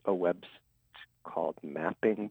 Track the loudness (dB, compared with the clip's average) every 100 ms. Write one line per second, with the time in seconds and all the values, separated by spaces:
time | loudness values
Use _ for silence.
0 | 0 4 4 2 -4 -20 _ _ _ -20
1 | -20 _ -8 -2 -2 -4 -8 -4 -2 2
2 | 2 2 -2